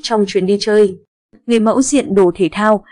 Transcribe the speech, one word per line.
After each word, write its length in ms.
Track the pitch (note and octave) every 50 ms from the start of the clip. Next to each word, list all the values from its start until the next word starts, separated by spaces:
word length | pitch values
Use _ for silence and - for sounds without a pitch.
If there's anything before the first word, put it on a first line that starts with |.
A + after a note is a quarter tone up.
trong 240 | - - A#3 G#3+ G3+ F#3+
chuyến 180 | - G3 F#3
đi 120 | F#3 G3+ G3+
chơi. 360 | - A3 G#3 G#3+ G#3 F#3+ F#3 - _ _ _ _ _ _ _ _ _ A#3
Người 120 | A#3 A3+
mẫu 220 | G#3 A3 G#3 B3+
diện 340 | C4 - D4 C4+ - - F#3+
đồ 160 | G3+ F#3+ F3 F3
thể 140 | - F#3 D#3
thao, 320 | - G3 G#3+ G#3+ G#3+ G3+ - _